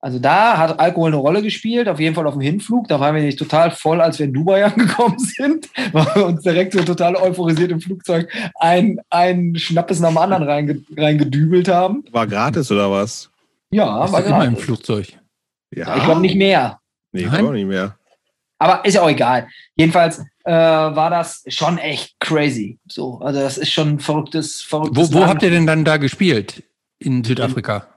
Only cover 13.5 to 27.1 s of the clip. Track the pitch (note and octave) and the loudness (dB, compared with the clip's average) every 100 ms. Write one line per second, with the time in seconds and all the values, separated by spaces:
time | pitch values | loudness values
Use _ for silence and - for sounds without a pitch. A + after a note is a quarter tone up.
13.5 | _ _ G#3 E3+ G#2+ E3+ F3 F#3 - C3 | _ _ 0 0 0 0 0 2 2 2
14.5 | A2+ - A#2 - G#2+ G2+ - _ _ _ | 0 -4 -6 -4 -6 -6 -16 _ _ _
15.5 | _ _ - - C3+ - D#3+ F#3 G3 G3 | _ _ -12 -6 -2 2 2 2 2 4
16.5 | F3 A#2+ - _ _ _ F#2 F2+ B2+ - | 2 0 -6 _ _ _ -8 -2 -2 -2
17.5 | B2+ F#2+ F#2+ G2 - _ _ _ _ _ | -4 -4 -4 -6 -8 _ _ _ _ _
18.5 | _ D#3+ F3 G#3 F#3+ E3+ B2+ A#2+ B2+ - | _ 2 2 2 2 2 2 0 0 -4
19.5 | - _ - E3 F3 E3+ E3 - _ - | -20 _ 0 2 4 2 0 -16 _ -2
20.5 | E3 E3 D#3+ D#3 D3 D#3+ F3 E3+ - C3 | 2 4 2 0 0 0 0 -4 -10 -12
21.5 | - D#3 F3 D3 D3 - _ - D#3 D3 | -4 -2 -2 -4 -8 -10 _ -2 0 0
22.5 | A#2+ G2+ - _ - C3+ A#2+ C3 C#3 C#3 | -2 -8 -12 _ -10 -10 -8 -6 -4 -4
23.5 | C3 - - D3+ D3 - D3+ D#3 D#3+ D3+ | -4 -4 -2 0 -2 -2 -4 -2 -6 -6
24.5 | - - D3+ D#3 B2 E3 D#3 F#3 F#3+ F#3+ | -10 -6 -4 -2 0 2 4 4 4 2
25.5 | E3+ D#3+ D#3 D3+ D#3 C#3 - F#3+ A#2+ G2+ | 4 4 2 2 2 0 0 0 0 -2
26.5 | - - _ _ _ C#3 | -16 -20 _ _ _ -4